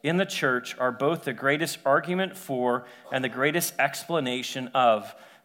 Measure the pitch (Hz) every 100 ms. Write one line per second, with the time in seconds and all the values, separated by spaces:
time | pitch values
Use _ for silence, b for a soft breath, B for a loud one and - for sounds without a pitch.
0 | 143 175 190 - 143 123 - - 127 120
1 | 139 165 - 117 135 147 160 - 135 147
2 | 165 180 190 - - 131 123 123 127 B
3 | - 131 131 120 139 160 165 - 139 -
4 | - 165 127 123 123 135 123 131 123 107
5 | 101 - B B